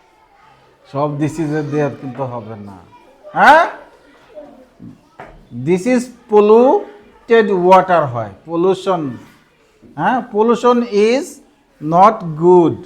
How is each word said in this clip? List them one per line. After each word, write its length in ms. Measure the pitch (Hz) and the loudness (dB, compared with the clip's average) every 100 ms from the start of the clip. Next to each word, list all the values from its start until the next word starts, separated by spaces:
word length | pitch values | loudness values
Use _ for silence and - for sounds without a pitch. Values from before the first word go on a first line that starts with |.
| _ _ _ _ _ _ _ _ _ | _ _ _ _ _ _ _ _ _
সব 280 | 139 147 143 | -8 -6 -4
"this 120 | 151 | -6
is 60 | 151 | -6
a" 240 | 151 151 | -6 -6
দেয়া 280 | 143 147 143 117 | -6 -4 -6 -6
কিন্তু 220 | 135 123 | -14 -12
হবে 340 | 127 120 107 110 | -10 -10 -14 -16
না। 200 | 101 95 87 _ _ _ - | -18 -20 -20 _ _ _ -10
হ্যাঁ, 340 | 156 220 311 381 - - _ _ _ _ - - - _ _ - - _ - - - _ 120 | 2 4 4 2 -6 -20 _ _ _ _ -20 -20 -20 _ _ -20 -20 _ -20 -20 -20 _ -10
"This 140 | 131 180 | -4 -2
is 240 | 240 254 247 - - | 0 -2 -4 -14 -2
polluted 1400 | 208 208 226 254 403 - - _ _ - 226 208 190 180 | 2 4 4 4 2 -4 -20 _ _ 0 2 2 0 4
water" 300 | 185 180 170 | 4 4 0
হয়, 280 | 143 120 107 95 156 | -2 -6 -10 -14 -10
পলিউশন। 680 | 165 185 185 196 180 143 113 - _ _ _ _ _ _ - | -4 -2 -2 -4 -4 -6 -10 -18 _ _ _ _ _ _ -6
হ্যাঁ, 260 | 175 247 - | -4 -4 -4
"Pollution 500 | 208 226 226 247 240 | -2 0 0 0 0
is 420 | 233 202 214 262 359 - _ _ _ - 151 | -2 0 0 0 -6 -16 _ _ _ -14 -2
not 560 | 170 202 214 170 151 | 2 2 2 -8 -2
good" 320 | 175 180 160 110 | 4 4 4 -2